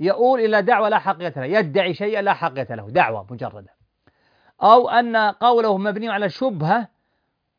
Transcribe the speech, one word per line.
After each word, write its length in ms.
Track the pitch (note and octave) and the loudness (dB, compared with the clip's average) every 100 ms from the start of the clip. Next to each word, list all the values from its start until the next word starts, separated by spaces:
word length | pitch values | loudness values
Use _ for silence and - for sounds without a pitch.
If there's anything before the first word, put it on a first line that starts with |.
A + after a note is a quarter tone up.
يؤول 400 | E3+ - B3 C4 | -2 2 2 2
إلى 220 | A3 G#3+ | 2 0
دعوة 260 | F#3 A3 G#3+ | 2 2 2
لا 100 | G#3+ | 0
حقيقة 420 | F#3+ F3+ F3 C#3+ | -2 -4 -6 -6
لها، 180 | C3 G#3 | -2 -2
يدعي 360 | E3+ D#3 F3+ | 0 0 -2
شيئا 280 | E3 G#3 G#3+ | -2 -4 -2
لا 120 | G3+ | -2
حقيقة 400 | F#3+ E3 C3+ B2+ | -2 -2 -6 -8
له، 160 | A2+ G2+ | -10 -4
دعوة 360 | D3+ B2 A2 G2 | 0 0 -2 -10
مجردة، 460 | A#2+ A#2 G2+ G2 _ _ _ _ _ _ _ _ - | -12 -12 -14 -20 _ _ _ _ _ _ _ _ 0
أو 260 | G3 A#3+ B3 | 6 6 6
أن 280 | A#3 A#3+ A3+ | 0 2 2
قوله 640 | G#3+ G3 A#3+ A#3 A3 F#3+ | 0 0 2 2 2 0
مبني 300 | G#3 G#3 A3+ | -2 -4 -6
على 200 | G3+ G3+ | -4 -4
شبهة، 600 | - C4 F#3 D#3 A3 G#3+ _ _ _ _ _ _ | -4 -4 -2 -2 -2 -2 _ _ _ _ _ _